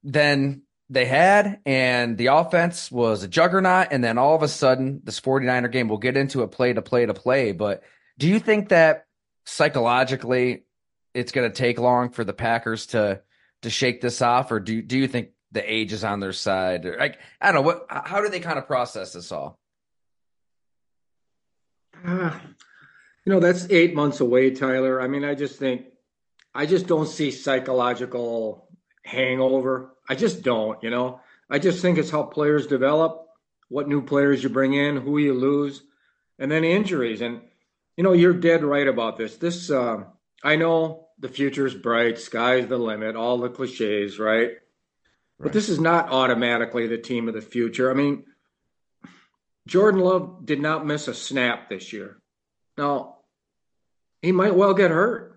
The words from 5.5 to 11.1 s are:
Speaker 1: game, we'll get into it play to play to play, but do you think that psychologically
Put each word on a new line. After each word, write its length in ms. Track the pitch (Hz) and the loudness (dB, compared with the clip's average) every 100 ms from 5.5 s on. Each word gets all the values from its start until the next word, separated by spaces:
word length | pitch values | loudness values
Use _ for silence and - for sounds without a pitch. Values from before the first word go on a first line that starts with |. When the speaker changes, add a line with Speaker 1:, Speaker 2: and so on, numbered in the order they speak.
| 127 123 | 0 0
Speaker 1:
game, 180 | 131 113 | -2 -2
we'll 100 | 104 | -2
get 200 | 127 135 | 0 0
into 260 | 139 131 | -2 -2
it 40 | 107 | -4
play 260 | - 123 | 0 0
to 80 | 110 | 0
play 240 | - 123 113 | 0 2 2
to 80 | |
play, 400 | 95 127 135 113 | 0 0 2 0
but 300 | 90 104 - - _ _ - | -2 -4 -4 -10 _ _ -2
do 100 | 160 | 2
you 100 | 214 | 2
think 300 | 226 214 208 | 2 0 4
that 360 | 175 160 151 - _ _ _ - | 6 6 4 -6 _ _ _ -12
psychologically 1200 | - 147 139 117 123 127 131 117 127 123 - _ _ _ _ _ | -2 0 2 2 2 2 -2 0 0 0 -2 _ _ _ _ _